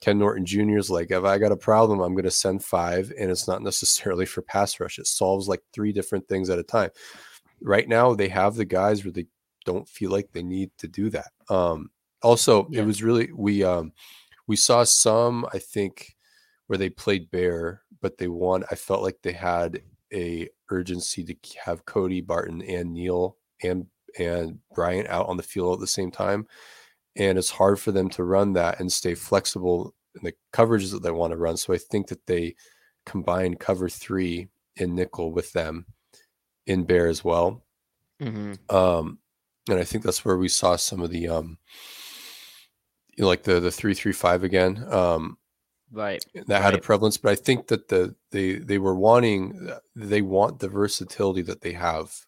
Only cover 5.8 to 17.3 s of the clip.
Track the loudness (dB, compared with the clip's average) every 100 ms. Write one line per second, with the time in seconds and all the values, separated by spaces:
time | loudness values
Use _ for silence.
5.8 | -4 -2 -2 -4 -4 -4 -2 -2 0 0
6.8 | 0 -4 -20 -20 -20 -20 _ -10 0 2
7.8 | 4 6 6 4 0 2 0 0 0 2
8.8 | 2 2 -4 -10 -12 _ _ _ -6 -6
9.8 | -6 -8 -2 -2 -4 -8 -8 -6 -6 _
10.8 | -14 -4 -4 -4 -10 _ -2 0 2 0
11.8 | -8 _ _ _ 6 6 8 6 4 0
12.8 | 0 2 2 2 2 -2 0 2 2 2
13.8 | -2 -12 -20 -20 _ _ -4 0 4 4
14.8 | 6 4 4 4 2 0 -4 -8 -8 -4
15.8 | -4 -6 -20 _ _ _ _ _ -6 -4
16.8 | -4 -4 -2 -2 -2